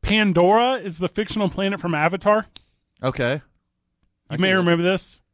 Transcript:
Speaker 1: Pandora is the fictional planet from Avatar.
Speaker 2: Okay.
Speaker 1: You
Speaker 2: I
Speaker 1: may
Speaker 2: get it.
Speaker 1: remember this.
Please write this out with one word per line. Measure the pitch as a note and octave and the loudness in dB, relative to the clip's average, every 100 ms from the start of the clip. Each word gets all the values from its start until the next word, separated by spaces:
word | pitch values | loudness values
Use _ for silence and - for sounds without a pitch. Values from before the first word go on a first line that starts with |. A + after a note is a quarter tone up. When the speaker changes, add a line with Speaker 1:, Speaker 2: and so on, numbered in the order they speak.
Speaker 1:
Pandora | - G#3+ G#3 E3+ F3 G#3+ B3 | 0 0 2 4 4 4 2
is | C4 F#3+ D#3+ | -2 -6 -6
the | F3+ | -6
fictional | - G#3 G#3+ G3 | -4 -6 -2 -4
planet | - G3 G3 | -2 -4 -4
from | F3+ | -4
Avatar. | D#3 D#3 F#3 G3+ G#3+ G#3 - _ _ _ _ | 0 0 0 0 0 -2 -16 _ _ _ _
Speaker 2:
Okay. | - - B2 | -6 -2 -2
Speaker 1:
You | D3 - _ _ _ _ _ _ _ _ | -4 -8 _ _ _ _ _ _ _ _
Speaker 2:
I | D3+ | -2
Speaker 1:
may | F#3 | 2
Speaker 2:
get | |
it. | F#3+ | 4
Speaker 1:
remember | F3 E3+ | 4 2
this. | F3 F#3+ - - _ | 2 -2 -6 -20 _